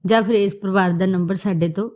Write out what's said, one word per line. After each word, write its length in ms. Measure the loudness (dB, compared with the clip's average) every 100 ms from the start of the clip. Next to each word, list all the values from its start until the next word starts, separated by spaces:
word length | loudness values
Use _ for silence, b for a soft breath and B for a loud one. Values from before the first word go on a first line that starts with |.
| 2
ਜਾਂ 160 | 2
ਫਿਰ 120 | 2
ਇਸ 200 | 2 0
ਪਰਿਵਾਰ 360 | -2 -2 0 2
ਦਾ 160 | 2 0
ਨੰਬਰ 280 | 0 -2
ਸਾਡੇ 340 | -2 -2 0 -2
ਤੋਂ 220 | -2 -8